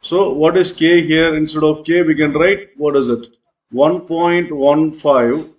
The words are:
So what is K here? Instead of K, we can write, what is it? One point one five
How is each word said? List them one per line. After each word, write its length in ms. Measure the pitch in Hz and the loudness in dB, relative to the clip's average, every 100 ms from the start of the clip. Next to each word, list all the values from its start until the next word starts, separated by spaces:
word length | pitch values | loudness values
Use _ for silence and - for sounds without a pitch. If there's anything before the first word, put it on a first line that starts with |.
So 320 | - 175 196 | -2 -2 0
what 240 | 139 156 175 | 0 0 2
is 160 | 175 | -2
K 280 | - 160 170 | 0 2 2
here? 340 | 160 156 165 156 | 2 0 2 0
Instead 260 | 151 151 | -4 -2
of 220 | 156 151 151 | -2 -2 -2
K, 160 | 170 | 0
we 120 | 160 | 0
can 200 | 147 151 | 0 -2
write, 440 | 151 175 196 - - | 0 0 0 -6 -6
what 200 | 147 139 | -2 0
is 100 | 123 | 0
it? 200 | 117 - _ _ _ _ | -4 -6 _ _ _ _
One 300 | 120 151 180 | 0 0 0
point 500 | 170 165 170 175 175 | -4 -2 0 0 -2
one 400 | 151 139 147 156 | -2 2 2 0
five 580 | 151 151 135 120 147 156 | -2 0 2 2 -2 -6